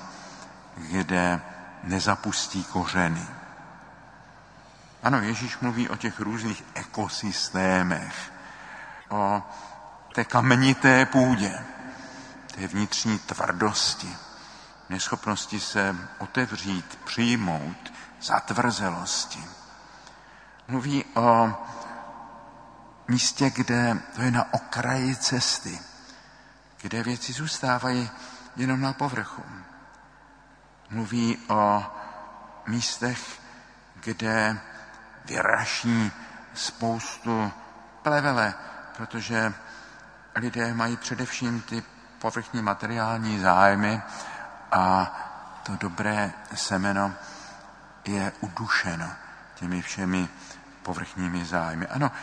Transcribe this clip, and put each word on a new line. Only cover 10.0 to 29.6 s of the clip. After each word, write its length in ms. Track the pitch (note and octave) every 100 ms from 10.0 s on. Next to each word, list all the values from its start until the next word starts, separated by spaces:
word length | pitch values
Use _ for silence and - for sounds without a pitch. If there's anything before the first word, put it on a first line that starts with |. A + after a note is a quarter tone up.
| -
té 100 | -
kamenité 840 | A#2 B2 A#2+ B2+ C3 C3 C3+ B2+ C3
půdě, 580 | C3+ B2+ A#2+ G2+ - - - - - - - - - -
té 120 | - F#2+
vnitřní 520 | F#2+ G#2 - A2+ G#2
tvrdosti, 960 | - - - F2 G#2+ G#2+ - - F#2 F2 - - - - - - -
neschopnosti 720 | F#2 - A#2+ - G2+ - G#2
se 360 | - G#2+ G2 F2+ F#2 -
otevřít, 800 | G2 - B2+ G#2 F#2+ F#2+ D#2+ -
přijmout, 880 | - - A#2 A#2+ F#2+ D#2 D2 F2+ - - - -
zatvrzelosti. 1200 | - - - G#2 B2 G#2 G2+ E2+ F#2 - - - - - - - - - - - - - - - -
Mluví 360 | B2+ C3 C#3+
o 500 | - - A#2+ A#2 A2+ - - - - - - - - - - - - - - - -
místě, 420 | B2 - - C3+
kde 480 | B2+ B2+ A#2+ A#2+ A2+ - -
to 60 |
je 80 | B2+
na 240 | A#2+ -
okraji 600 | - - A#2+ A#2+ C3 B2+ C3
cesty, 640 | - C3+ - - G2+ E2+ - - - - - - - - - -
kde 200 | G2+ A2
věci 300 | A#2+ A#2+ -
zůstávají 800 | B2+ D#3 - C3+ B2 B2+ B2 A#2+ - - - - -
jenom 240 | C3 C3
na 120 | C3+
povrchu. 520 | C3 C#3+ A#2+ G2+ - - G2+